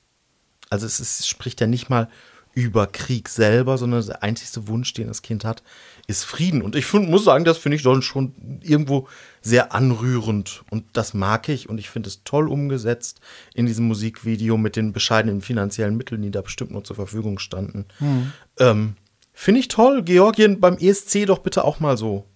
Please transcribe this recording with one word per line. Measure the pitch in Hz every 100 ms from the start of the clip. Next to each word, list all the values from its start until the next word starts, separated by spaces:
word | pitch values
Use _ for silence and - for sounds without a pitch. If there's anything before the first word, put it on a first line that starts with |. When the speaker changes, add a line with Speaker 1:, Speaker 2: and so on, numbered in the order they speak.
| _ _ _ _ _ _ -
Speaker 1:
Also | 104 107
es | -
ist, | 120 - -
spricht | - - -
ja | 113
nicht | 123 -
mal | 123 113 - - - _
über | - 120 104 98
Krieg | - - 123 -
selber, | - 107 113 127 131
sondern | 120 120 98
der | -
einzigste | 101 117 - - 107
Wunsch, | 113 127
den | - 110
das | 107
Kind | - 110 113
hat, | 113 _ - - - -
ist | 101
Frieden. | - - 175 151
Und | 104 147
ich | -
find, | 202 180
muss | 175
sagen, | 208 139 165
das | 160
finde | 147 147
ich |
dann | 131 135
schon | 131 135 131 - - 135
irgendwo | 170 151 143 139 135 - - _
sehr | 110 120 - 101
anrührend. | 131 117 123 123 110 104 98 - -
Und | 110 -
das | - 107
mag | 101 95 110 -
ich. | 139 -
Und | 110
ich | 101
finde | 123 101
es | -
toll | - 143 156
umgesetzt | 143 143 135 110 120 - - - - -
in | - 120
diesem | 110 117
Musikvideo | 107 110 113 113 113 113 113
mit | 107 113
den | 110
bescheidenen | 104 - 110 113 101
finanziellen | - 120 101 98 107 110
Mitteln, | - 113
die | 104
da | 101
bestimmt | 92 - -
nur | 104
zur | - 101
Verfügung | 98 107 107 98
standen. | - 95 98 104 98 -
Speaker 2:
Hm. | 147 131 131 - _ -
Speaker 1:
Ähm, | 127 107 107 104 _ _ _
finde | - - 233
ich | -
toll. | - 247 277
Georgien | 170 180 202 - 214 196
beim | 185 180
E | 180
S | 196 -
C | 202 208
doch | 185
bitte | - -
auch | - 156
mal | 151 123
so. | 110 101 104